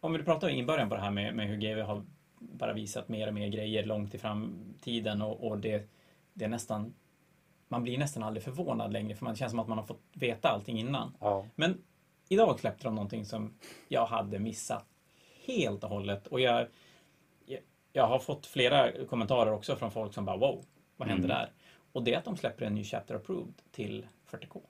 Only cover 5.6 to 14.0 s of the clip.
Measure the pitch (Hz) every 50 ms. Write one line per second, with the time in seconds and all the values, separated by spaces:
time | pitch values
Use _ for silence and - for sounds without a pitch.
5.6 | 101 110 107 104 104 - _ _ _ _ _ _ _ _ _ - 117 107 113 117
6.6 | - - 110 107 104 113 139 - _ _ _ _ _ _ _ _ _ _ _ _
7.6 | _ _ - 120 120 120 123 131 147 139 - 123 110 107 107 110 - 135 127 147
8.6 | 180 151 127 113 110 107 101 107 107 107 104 101 123 120 110 104 135 117 107 117
9.6 | 113 110 113 110 107 - - - _ _ _ - 131 123 113 113 - - 113 101
10.6 | 101 - 117 110 110 123 143 127 113 - - - - 104 101 98 98 113 - -
11.6 | 156 170 190 180 - _ _ _ _ _ _ _ _ _ 190 196 226 190 131 101
12.6 | - 117 104 - - 131 110 107 101 98 - 113 104 104 - 110 107 107 - -
13.6 | - - - - - - 135 127